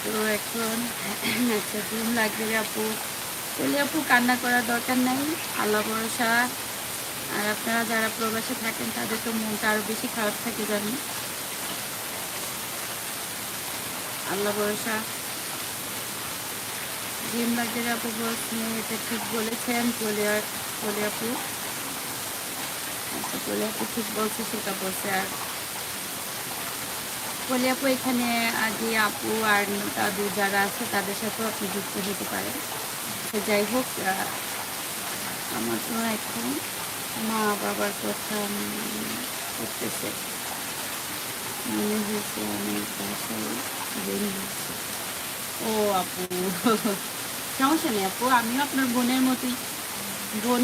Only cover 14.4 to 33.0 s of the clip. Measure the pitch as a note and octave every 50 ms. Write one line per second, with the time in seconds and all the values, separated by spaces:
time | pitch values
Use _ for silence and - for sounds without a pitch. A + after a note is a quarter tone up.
14.4 | G3+ G#3 G#3 G#3 G#3 G#3 G#3+ G#3 - A#3+ A3 G#3+ A3 - - - - - - -
15.4 | - - - - - - - - - - - - - - - - - - - -
16.4 | - - - - - - - - - - - - - - - - - A3+ G#3 A#3
17.4 | A#3+ A#3 A#3 A#3 A#3+ A3+ A3 A#3+ A#3 A#3+ A#3 A3+ - A#3+ A3 A3 A3+ A3+ A3+ A3
18.4 | - - A3+ A3+ A3+ A3+ A3+ A3+ G#3+ - A3+ A3 - - A#3 A3 G#3 - G#3+ A#3
19.4 | G#3+ A3+ A#3 A3+ - - A#3+ A#3+ A#3 A#3+ A#3 - A3 G#3+ G#3 G#3 G#3 G#3 G#3 G#3+
20.4 | G#3+ - - - - - - - - G#3+ G3+ G#3 G#3 G#3 G#3 - A3+ A3+ B3 -
21.4 | - - - - - - - - - - - - - - - - - - - -
22.4 | - - - - - - - - - - - - - - - - - - - -
23.4 | - - G#3 G#3 G#3+ A3 G#3+ - A3+ A3 - A#3 G#3+ G#3 A3 G#3 G#3+ G#3+ G#3 -
24.4 | A3+ - - G#3+ - G3+ F#3+ F#3+ F#3+ F#3+ F#3 - - G#3 G3 F#3+ G3 F#3+ - -
25.4 | - - - - - - - - - - - - - - - - - - - -
26.4 | - - - - - - - - - - - - - - - - - - - -
27.4 | - - C4 B3+ B3 C4 C4 B3+ C4+ C4+ C4 B3+ - C4 B3+ A#3+ A#3+ A#3+ A#3 A#3
28.4 | A#3 A3+ A#3 - G#3+ A3 G#3 G3+ A3+ A3+ A3+ A3 G#3+ G#3 - - - A3+ G#3+ A3
29.4 | A3 G#3+ G#3 G3+ G3+ G3 G3+ G3+ G3+ G3+ - - G#3+ G#3 G3+ G3 G3+ G3+ F#3 G3+
30.4 | G3+ G3 G3 G3+ G3 G3 - - A#3+ G#3+ - - - F#3+ G3+ - A3+ G#3+ - -
31.4 | A3+ A2 - - A2 F#2+ F2 G2+ F#2 F2+ - G#2 F#2+ G2+ G2 - G#2+ F#2 - G2
32.4 | - - - - - - - - - - - -